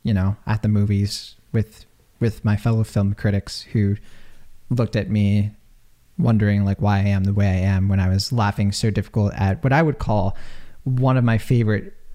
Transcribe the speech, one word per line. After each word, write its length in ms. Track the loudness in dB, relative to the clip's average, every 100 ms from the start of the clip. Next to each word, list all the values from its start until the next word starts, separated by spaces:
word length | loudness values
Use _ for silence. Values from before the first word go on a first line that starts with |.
you 140 | -2 0
know, 200 | 0 -2 -4
at 160 | -2
the 40 | 0
movies 680 | 2 2 2 0 -4 -14 -20 _
with, 340 | -4 -4 -8 -20 _ _ _
with 240 | -4 -2
my 120 | -2 0
fellow 280 | 0 0
film 300 | 0 0 0
critics 480 | 0 -2 -2 -4 -14
who 340 | -6 0 0 0 -6 -18 -18 -18 -20 -20 -6
looked 240 | -2 0 -2
at 140 | 0
me 420 | 2 2 2 0 -6 -20 -20 -20 _ _ -2
wondering, 480 | 2 4 2 2 0
like, 160 | 0
why 160 | 0 2
I 60 |
am 220 | 2 2 0
the 80 |
way 140 | 2 2
I 120 | 2
am 280 | 2 2 2
when 100 | 2
I 100 | 2
was 220 | 0 0
laughing 400 | 0 0 0 -2
so 180 | 0 0
difficult 440 | 0 -2 0 0 0
at 280 | 0 0
what 80 | 2
I 100 | 2
would 160 | 2 0
call 360 | -2 0 0 -2 -6 -8 -12 -10
one 340 | -4 0 2 4
of 60 |
my 140 | 4 2
favorite 560 | 2 2 2 0 -4 -14 -14